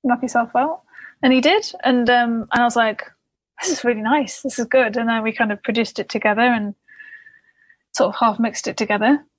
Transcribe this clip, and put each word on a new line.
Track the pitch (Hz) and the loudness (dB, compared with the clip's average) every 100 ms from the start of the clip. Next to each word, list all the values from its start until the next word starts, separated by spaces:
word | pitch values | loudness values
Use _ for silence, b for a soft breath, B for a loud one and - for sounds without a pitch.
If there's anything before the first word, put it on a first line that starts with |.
knock | 262 240 | 0 -2
yourself | 247 240 226 247 | 0 -2 0 0
out." | 285 330 _ B B B | -2 -4 _ B B B
And | 262 | 2
he | 262 | 4
did, | 277 403 - - | 4 2 0 -4
and, | 247 247 240 | 0 2 4
um, | 247 240 233 - | 4 2 -2 -2
and | - | 0
I | |
was | 240 233 | 2 2
like, | 226 208 - _ _ _ _ - | 0 -2 -12 _ _ _ _ -10
"This | - | -6
is | 311 | -2
really | 240 220 | -2 -2
nice. | 214 294 240 - | 0 0 -2 -6
This | 269 - | -8 -6
is | 233 | 0
good." | 269 233 226 | 2 2 0
And | 226 | -2
then | 226 | -2
we | 220 | -2
kind | 220 220 | -2 -2
of | 208 | -2
produced | - 220 220 - | -4 -2 -2 -4
it | 196 | -6
together | 220 214 208 | -2 0 2
and | 247 240 208 202 B B B B B B B B B B _ | 2 2 -4 -10 B B B B B B B B B B _
sort | - 208 | -2 -2
of | - | 2
half | 233 220 | 0 0
mixed | 226 - - | -4 -4 -8
it | - | -6
together. | 214 208 214 285 - | -2 0 2 2 -2